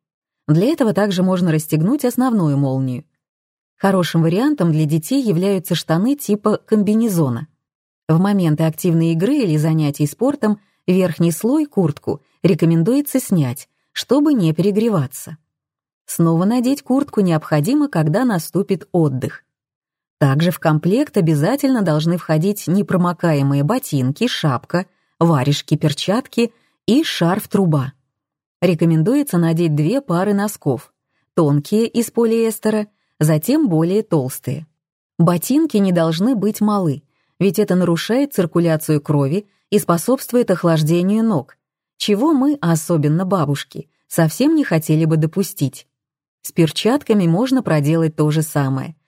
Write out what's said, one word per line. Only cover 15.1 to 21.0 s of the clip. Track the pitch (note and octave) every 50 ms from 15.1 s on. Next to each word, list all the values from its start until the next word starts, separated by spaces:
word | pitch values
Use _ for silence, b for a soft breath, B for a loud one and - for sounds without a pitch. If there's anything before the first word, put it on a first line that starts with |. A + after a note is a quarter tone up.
| - - - E3 D#3+ - _ _ _ _ _ _ _ _ _ _ _ _ _
Снова | - - - E3 E3 E3 E3 F#3
надеть | G3+ A#3+ B3+ A#3 B3+ C#4 - -
куртку | - B3+ C#4 C#4+ - - A3
необходимо, | F#3+ F3+ E3 D#3 - - E3 D3+ D3 G#3 C#4 D4+ C#4+ C#4+
когда | - E3 D#3 D#3 D#3+ A3 C4
наступит | B3 G3+ E3 - - - F3+ G3 - G3 D#3+ - - -
отдых. | F3 D#3+ C#3+ C3 B2 - - - - _ _ _ _ _ _ _ _ _ _ _ _ _ _ _ -
Также | D3 C#3 C3+ D3+ E3 F3+
в | F3 -
комплект | - D#3+ D#3 D3+ - F3 G3+ C4